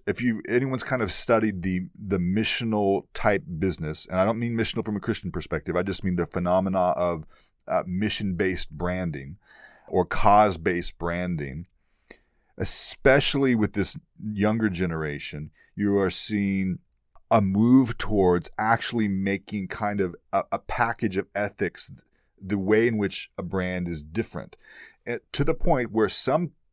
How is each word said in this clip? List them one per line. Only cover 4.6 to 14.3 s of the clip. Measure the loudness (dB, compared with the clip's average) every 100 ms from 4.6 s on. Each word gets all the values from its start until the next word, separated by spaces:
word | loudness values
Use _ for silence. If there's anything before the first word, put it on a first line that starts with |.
| -2 -2 -4
from | -4
a |
Christian | -4 -4 -6
perspective, | -8 -6 -6 -2 -2
I |
just | -2 -2 -2
mean | -2
the | -2
phenomena | -2 0 0 2 0 0
of, | 0 -2 -2 -8 -20 _ _ -4
uh, | -2 -2
mission-based | -2 -2 -2 -4 0 0 0 -4
branding | -4 -4 -2 -4 -6 -10 -16 _ -20 -20 -20 -2
or | 0 0
cause-based | 4 6 8 6 4 0 0 -2 -4
branding, | -4 -4 -4 -4 -6 -10 -14 _ _ _ _ -20 _ _ _ -6
especially | 0 2 2 2 4 4 4 2 2 2
with | 0
this | 0 -2 -2 -10 _ -10